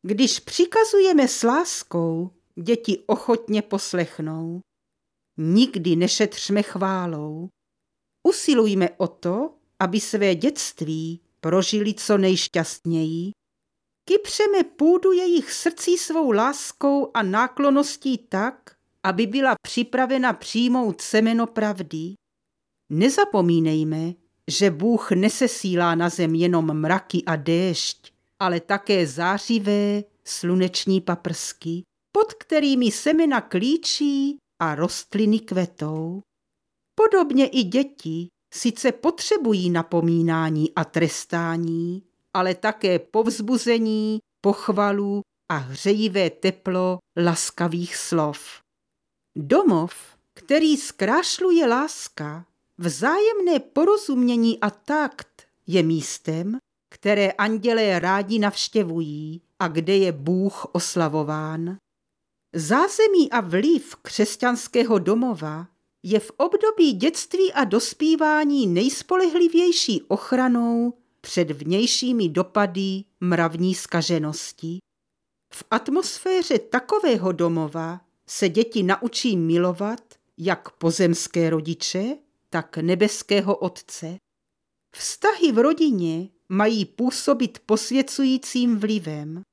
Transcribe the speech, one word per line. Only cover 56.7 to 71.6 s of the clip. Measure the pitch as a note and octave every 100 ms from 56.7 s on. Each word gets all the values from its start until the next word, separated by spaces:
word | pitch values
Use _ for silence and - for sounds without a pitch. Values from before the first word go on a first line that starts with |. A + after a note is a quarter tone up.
| _ _
které | - G3+ G#3 G3
andělé | - G#3 A3 A3+ A3+ G#3+ F3+
rádi | F3 G3 G3 A3+
navštěvují | G#3 - - A3 F3+ E3 D#3 D3 D#3 E3 _ _
a | F3+
kde | D#3+ E3 G3
je | F#3
Bůh | D#3 C#3+ F#3 G3 - -
oslavován. | F3+ - F3+ D#3+ D#3 D3 D#3 D#3 D#3+ E3+ G3 _ _ _ _ _ _ _ E3+
Zázemí | D3+ B3 F#4+ - A4 F#4+ D4
a | A#3+
vliv | F3+ F3+ C#4 E4 - -
křesťanského | - - G#3+ - B3 A#3+ - A#3+ A#3 G#3
domova | F3+ A3 B3 F3+ D#3 D#3 F3+ _ _ _
je | F3+ G#3+
v | G#3+ -
období | E4+ G4+ G#4+ A4 D#4
dětství | G3 C4+ E4 - F4+ F#4
a | -
dospívání | A#3 G#3 - - D#4 D#4+ D#4 D4+ D4+ C#4+ G#3
nejspolehlivější | F3 B3+ - - F#4 F4+ E4 E4+ E4 F4+ E4+ - G3
ochranou | - G3+ - B3+ B3+ A#3+ A#3 A#3 A#3+ A#3+ _ _
před | - - E3
vnějšími | C#3+